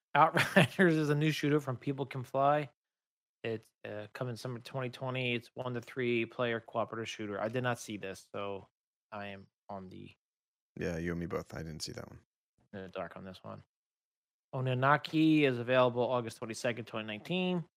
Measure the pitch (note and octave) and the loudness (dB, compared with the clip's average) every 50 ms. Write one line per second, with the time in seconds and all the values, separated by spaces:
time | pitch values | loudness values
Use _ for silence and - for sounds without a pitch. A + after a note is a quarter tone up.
0 | _ _ - C#3+ D#3 D#3+ - D#3+ - - - G3 D#3 - - - G3 E3+ D#3+ D#3 | _ _ 4 6 6 6 6 2 2 4 6 6 6 6 6 6 6 6 6 6
1 | D3+ D3 D3+ D3 D#3 D#3 D3 - - C#3+ D3 D3+ C#3+ C3+ B2+ - - C#3+ C#3 C3+ | 4 4 4 4 4 2 2 2 2 2 2 2 2 0 -6 -4 -4 -4 -4 -4
2 | C#3 C3 - C#3 A#2+ - - C3+ C3+ C#3+ D3 D3+ D3 C3+ _ _ _ _ _ _ | -4 -6 -6 -8 -6 -2 0 2 4 4 4 4 0 -4 _ _ _ _ _ _
3 | _ _ _ _ _ _ _ _ - A#2 A2+ A2 - _ _ _ - G#2+ G#2 G#2 | _ _ _ _ _ _ _ _ -4 -4 -4 -4 -6 _ _ _ -12 -10 -10 -10
4 | G#2 G#2 - - B2+ B2+ A#2+ G#2+ - B2+ B2 A2+ A#2+ - - C3+ C3 B2 A#2+ - | -10 -10 -8 -6 -6 -6 -6 -6 -6 -8 -8 -8 -10 -8 -6 -6 -4 -6 -6 -6
5 | C3+ B2+ B2+ C3 B2+ B2 A#2+ A#2 A#2 - - C3 B2+ B2 B2 A#2+ - - - C3+ | -6 -4 -2 -2 0 0 0 -2 -4 -6 -10 -8 -6 -6 -6 -6 -8 -8 -6 -2
6 | B2 A#2+ A#2+ A#2 A#2 A2+ - - B2 A#2+ A2+ A2+ - - - A#2 G#2+ - - A2+ | 0 2 2 2 0 -2 -2 -2 -2 0 -2 -2 -4 -4 -4 -4 -4 -4 -4 -8
7 | A2 - - - G#2+ G#2 G2+ G2 G#2 A2+ A#2 B2+ B2 B2 A#2+ - - - G#2+ G2 | -8 -8 -8 -8 -6 -6 -4 -4 -4 -2 -2 -2 0 -2 -2 -4 -6 -8 -10 -8
8 | F#2+ F#2+ F#2+ - - _ - G#2+ G2+ G2+ G2 F#2+ F#2 - _ _ _ _ _ _ | -8 -8 -10 -12 -14 _ -8 -8 -6 -6 -6 -8 -12 -16 _ _ _ _ _ _
9 | _ - A2 G#2 G2+ G2+ G2 G2 G2 _ _ _ _ - G#2 G2 F#2+ F#2 F#2+ G2 | _ -14 -12 -10 -10 -10 -10 -12 -16 _ _ _ _ -12 -12 -12 -12 -12 -14 -16
10 | G2 F#2+ F#2+ _ _ _ _ _ _ _ _ _ _ _ - - F2 F2 E2+ E2+ | -16 -18 -20 _ _ _ _ _ _ _ _ _ _ _ -8 -4 -4 -4 -2 -2
11 | E2+ E2+ E2+ E2+ E2+ D#2+ D#2+ D#2 D#2 - - D#2+ D#2+ D#2+ D2+ D2+ - - - - | -2 -2 -2 -4 -4 -4 -4 -6 -6 -6 -10 -10 -10 -8 -10 -10 -10 -10 -10 -10
12 | - - - - _ _ _ _ _ _ _ _ _ _ - G2 F#2+ F2+ - F#2+ | -12 -14 -16 -20 _ _ _ _ _ _ _ _ _ _ -14 -14 -12 -10 -8 -8
13 | F#2+ F#2+ - G2 F#2+ F#2+ F#2 - - G#2+ G2+ G2 F#2+ _ _ _ _ _ _ _ | -8 -8 -10 -12 -14 -14 -14 -14 -14 -14 -14 -14 -16 _ _ _ _ _ _ _
14 | _ _ _ _ _ _ _ _ _ _ - C3+ B2+ C3 B2+ B2 C3 C#3 D3 D3 | _ _ _ _ _ _ _ _ _ _ -6 -2 0 0 2 4 4 6 4 4
15 | - - - D#3 D#3 D#3+ D#3 D3+ D3 C3+ B2 A#2+ A#2+ A#2+ C3 B2+ B2+ B2 A#2 B2 | 2 0 2 4 6 6 8 6 6 4 4 2 0 2 6 6 6 6 4 2
16 | A#2+ A2+ C3 B2 A2+ A2+ - - B2+ A2+ A2 - - B2 A#2 A#2+ A2+ - - A2+ | 0 0 0 0 -2 -4 -8 -10 -8 -8 -6 -4 -2 -2 -2 -4 -6 -8 -8 -8
17 | A2 A2 G#2+ G#2+ G#2+ - E3+ F#3 F#3 F3+ F3+ F3 D#3 - _ | -8 -8 -8 -8 -6 -4 -2 0 0 0 0 -2 -4 -6 _